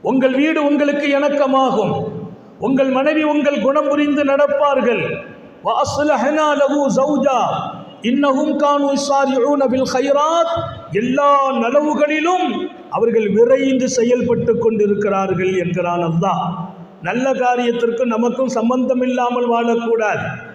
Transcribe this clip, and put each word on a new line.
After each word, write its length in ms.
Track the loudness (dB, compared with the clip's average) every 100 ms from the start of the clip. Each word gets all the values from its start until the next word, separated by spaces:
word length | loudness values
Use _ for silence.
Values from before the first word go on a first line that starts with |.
| 0
உங்கள் 240 | 0 2 2
வீடு 200 | 0 0 0
உங்களுக்கு 380 | 2 0 0 0 0
இணக்கமாகும், 760 | 0 0 2 2 2 0 -2 -2 -6 -10 -14 -16 -20 -6 -2
உங்கள் 240 | 0 2 2
மனைவி 240 | 0 0 0
உங்கள் 320 | 2 0 0 0
குணம் 240 | 2 0
புரிந்து 340 | 0 0 0 2
நடப்பார்கள். 720 | 2 2 2 2 2 0 0 -4 -8 -12 -18 -20 -8 -4
وَأَصْلَحْنَا 840 | -2 -2 -2 0 0 0 0 0 2
لَهُ 120 | 2 2 0 0
زَوْجَهُ 440 | 0 2 0 0 0 -2 -8 -12 -16 -8 -2
إِنَّهُمْ 380 | 0 2 2 0 0
كَانُوا 280 | 2 2 2 0
يُسَارِعُونَ 680 | 0 0 2 2 2 2 2
بِالْخَيْرَاتِ، 760 | 0 0 0 2 2 2 2 0 -2 -6 -10 -6 -4
எல்லா 320 | 0 2 4 4 2 0
நலவுகளிலும் 840 | 2 2 2 0 0 0 0 0 -2 -4 -8 -10 -8 -2
அவர்கள் 320 | 0 2 2 2
விரைந்து 500 | 4 4 2 0 0 0
செயல்பட்டு 560 | 2 2 2 0 0 0
கொண்டிருக்கிறார்கள் 880 | 0 2 0 0 0 0 -2 -2 0 0
என்கிறான் 400 | -2 -2 -2 -2 0
அல்லாஹ். 320 | 0 0 -2 -4 -6 -10 -14 -20 -12 -6
நல்ல 180 | -2 -2 0
காரியத்திற்கு 640 | 0 0 0 0 -2 0 -2
நமக்கும் 360 | 0 -2 -2 -2 -2
சம்பந்தம் 460 | 0 0 0 0 0
இல்லாமல் 400 | 0 -2 0 0
வாழக்கூடாது. 720 | 0 0 -2 0 0 0 -2 -6 -10 -14